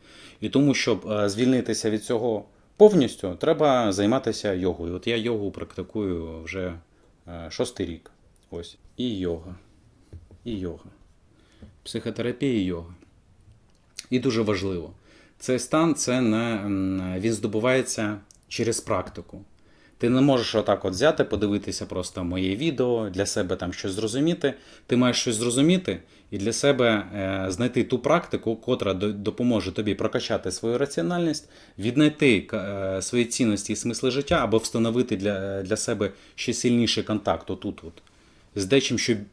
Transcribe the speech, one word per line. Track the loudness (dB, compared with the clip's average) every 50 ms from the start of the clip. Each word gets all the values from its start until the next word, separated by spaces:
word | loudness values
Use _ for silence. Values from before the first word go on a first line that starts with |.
| -20 -20 -20 -20 -20 -20 -12 -8
І | -4 0
тому, | 2 4 4 4 4
щоб, | 2 2 0 0 0 -2 -2
е, | 0 0 0 0
звільнитися | 2 2 4 4 4 2 2 0 -2 -2 0 0
від | -2 -2 -2
цього | -2 -2 0 0 -2 -2 -4 -6 -10 _ _ _ _ _
повністю, | 8 8 10 10 8 4 2 0 -4 -6 -6 -4
треба | 0 2 2 2 4 4 4 4 4 2 2
займатися | 2 2 2 2 2 2 0 -2 -4 -2 -2 -2 -2
йогою. | 0 0 -2 -2 -2 -4 -6 -6
От | -6 -4
я | -2 -2
йогу | -2 -2 -2 -2 -2 -4 -6
практикую | -6 -8 -12 -12 -10 -12 -10 -8 -4 -4 -2 -2 -2 -4 -6 -8 -10 -12 -12
вже, | -10 -8 -6 -6 -6 -8 -10 -14 _ _ _ _ _ _ _ -18
е, | -14 -12 -12 -12 -8
шостий | -4 -4 -4 -4 -4 -6 -6
рік. | -6 -6 -10 -16 -20 _ _ _ _ _ _ _ -14
Ось. | -12 -12 -12 -14 -16 -20 -20 -14 _
І | -6 -4 -4 -4
йога. | -2 -4 -4 -4 -6 -8 -14 -18 -18 -20 _ _ _ _ -20 _ _ _ _ -20 -20 -20 -20 -20 -14 -10
І | -8 -8 -6
йога. | -6 -8 -8 -12 -16 -20 -20 -20 -20 -20 _ _ _ _ _ _ _ _ _ -20 -20 -20 -20 _ -12
Психотерапія | -8 -8 -6 -6 -6 -4 -4 -4 -4 -2 -2 0 0 2
і | 2 0
йога. | 0 -2 -4 -8 -12 -16 -20 -20 -20 _ _ _ _ _ _ -20 -20 -20 _ _ _ _ _ _ _ _ -14 -6 -2
І | -2 0
дуже | 0 2 2 2
важливо. | 2 2 0 0 -2 -4 -4 -6 -8 -10 -14 -20 _ _ -20 -20 -20 _ _ -8
Цей | -4 -2 -2 -2
стан, | -2 0 2 2 4 4 2
це | 0 0 0 0 2
не, | 2 2 2 2 0 -2 -2
м, | -4 -2 -2 -2 0 0 0 -2 -2 -4 -4 -4 -2
він | 0 0 0
здобувається | -2 -2 -2 -2 0 2 2 2 2 0 -2 -2 -4 -4 -4 -4 -8 -12 -18 -20 _ _
через | -10 -4 -2 -2 0 -2 -2
практику. | -2 -2 -2 -2 -4 -6 -10 -14 -16 -14 -16 -18 -18 -20 -20 _ _ _ _ _ -20 -20 _ -2
Ти | 0 2
не | 4 6
можеш | 6 6 6 4 2 2 2
отак | 2 2 2 2 2 0
от | -2 0
взяти, | 2 2 4 4 4 2
подивитися | 0 0 0 0 0 0 0 -2 -4 -8 -8 -8
просто | -6 -6 -6 -6 -6 -6 -6 -4
моє | -4 -2 -2 0 0 0
відео, | 0 -2 -2 0 0 0 2 2 0 -2 -2
для | -2 -2 -2
себе | 0 0 -2 -2 -2 -2
там | -4 -4 -6 -6
щось | -6 -6 -6
зрозуміти. | -4 -4 -4 -2 0 2 2 2 2 2 0 -2 -2 -4 -12 -20 -20 -12 -4
Ти | 0 2
маєш | 4 4 4 2 0
щось | 0 -2 0
зрозуміти | 0 0 0 2 4 6 6 4 4 2 -2 -6 -6 -8 -16 -20 -20 -14 -8
і | -6
для | -4 -2 -2 0
себе, | 2 2 2 4 4 4 4 4 2 0 -4 -6
е, | -4 -4 -2 -2 -2 -2 -2
знайти | -2 -2 -2 0 2 0 0
ту | 0 0 0
практику, | 2 2 2 2 2 -2 -6 -4 -2 -2 -4
котра | -4 -2 -2 -2 0 0 0 0
до-, | 0 -2 -2
допоможе | -2 -4 -4 -4 -2 0 0 2 2 2 0 -2
тобі | -4 -2 -2 -2 0
прокачати | 0 -2 -2 -2 -2 -2 -2 -2 -2 -2 -4
свою | -6 -4 -2 -2 0
раціональність, | 0 -2 -2 -2 -2 -2 0 0 0 0 0 -2 -4 -6 -14 -20 -20 -20 -18 -8 -4
віднайти | -2 0 4 4 4 4 4 4 4 6 6 4
к-, | 2 -2 -6 -6 -4 -6 -6 -4 -4 -2 -2
е, | -4
свої | -4 0 0 0 0
цінності | 0 0 0 2 2 2 0 -2 -4 -4
і |
смисли | -4 -4 -4 -4 -2 -2 -2
життя, | -2 -2 0 0 0 0 2
або | 2 2
встановити | 2 2 0 0 0 2 2 2 2 0 0 0
для, | -2 0 -2 -2 -2 -4 -4 -4 -4 -2
для | -2 -2
себе | -2 -2 -2 -2 0 -2 -4 -4 -8 -20 -18 -12
ще | -6 -4 -2 -2
сильніший | 2 2 4 4 4 4 2 2 0 -2
контакт | -2 -2 -2 0 0 -2 -2 -2 -8
отут | -8 -6 -6 -8 -8 -10 -12
от, | -18 -18 -20 -20 _ _ _ _ -20 -20 -20 -18 _ -6
з | -4 0
дечим, | 4 4 4 4 2 0 0
що, | 0 0 0 -2 -4 -10